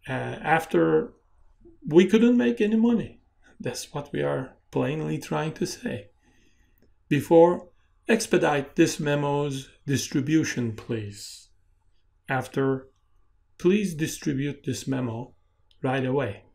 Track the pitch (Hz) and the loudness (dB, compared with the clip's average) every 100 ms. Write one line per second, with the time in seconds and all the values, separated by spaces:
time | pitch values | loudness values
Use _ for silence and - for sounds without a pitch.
0 | - 127 123 123 - 254 - 175 165 156 | -8 -8 -8 -8 0 0 2 2 4 2
1 | - _ _ _ - _ - _ - 156 | 0 _ _ _ -20 _ -20 _ 4 6
2 | 190 220 240 240 240 233 214 220 233 226 | 6 6 6 4 2 0 0 2 2 0
3 | 131 - _ _ _ _ 123 - - 147 | -4 -16 _ _ _ _ -10 -10 -10 -12
4 | 143 147 143 143 135 _ _ 139 127 156 | -8 -4 -4 -4 -6 _ _ -4 -4 -4
5 | 151 156 - 156 156 - - - 247 120 | -6 -6 -6 -6 -6 -6 -6 -6 -8 -10
6 | - _ _ _ _ _ _ _ _ _ | -12 _ _ _ _ _ _ _ _ _
7 | _ 147 - 165 170 180 - _ _ _ | _ -2 6 8 8 4 -8 _ _ _
8 | - 226 - 180 160 143 135 - 160 - | 0 0 2 2 2 0 -4 2 2 2
9 | 151 143 143 143 143 135 135 _ - 131 | -2 0 0 -2 -2 -6 -12 _ -4 -4
10 | - 151 131 160 139 - 117 107 - 113 | 0 -2 2 2 2 -2 -4 -6 -8 -8
11 | 101 101 - - - _ _ _ _ _ | -8 -14 -18 -20 -20 _ _ _ _ _
12 | _ _ - 131 127 - 135 131 - _ | _ _ -6 -6 -4 -2 0 -2 -6 _
13 | _ _ _ _ _ _ 175 202 190 151 | _ _ _ _ _ _ 2 2 0 -4
14 | 156 - 160 135 143 139 - 117 - 131 | -6 -4 -4 -4 -4 -6 -8 -8 -6 -4
15 | 123 113 139 _ _ _ _ _ 135 135 | -4 -8 -12 _ _ _ _ _ -4 -2
16 | 131 139 120 101 _ | -2 -2 -4 -8 _